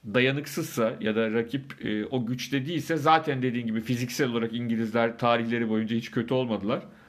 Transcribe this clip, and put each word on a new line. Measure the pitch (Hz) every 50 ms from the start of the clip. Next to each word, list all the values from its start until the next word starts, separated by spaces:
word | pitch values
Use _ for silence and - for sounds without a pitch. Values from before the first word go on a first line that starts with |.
| - 110 101
dayanıksızsa | 123 127 131 135 143 147 - - 180 160 - - 131 113 110 - -
ya | - 107 107
da | 110 113 110
rakip, | 107 117 113 117 - 139 135 - - - -
e, | 117 107 107 104
o | - 131 131 117
güçte | 110 127 127 - - - 139 131
değilse | 147 175 156 135 - 165
zaten | 156 135 160 160 160 160 151 135 131
dediğin | 127 127 117 120 120
gibi | 113 110 113
fiziksel | 110 - 127 120 127 123 - - 147 123
olarak | 117 117 113 113
İngilizler | 110 120 120 117 117 113 113 110 104 117 117 117 113 -
tarihleri | 123 120 120 117 117 113 117 117 117 110
boyunca | 110 110 110 107 117
hiç | 117 117 -
kötü | - 123 110 - -
olmadılar. | 131 131 117 110 101 - 104 127 185 - - - - -